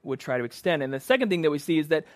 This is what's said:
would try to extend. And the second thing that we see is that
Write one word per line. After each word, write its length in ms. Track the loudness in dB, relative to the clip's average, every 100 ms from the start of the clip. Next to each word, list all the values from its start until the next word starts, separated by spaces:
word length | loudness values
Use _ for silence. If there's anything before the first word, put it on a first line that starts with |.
would 180 | -8 -8
try 160 | -4 -4
to 80 |
extend. 380 | -4 -4 -2 0
And 100 | 0
the 80 | -4
second 300 | 0 0 2
thing 120 | 2
that 80 | 2
we 80 | 0
see 200 | 0 0
is 100 | 2
that 160 | 0 -2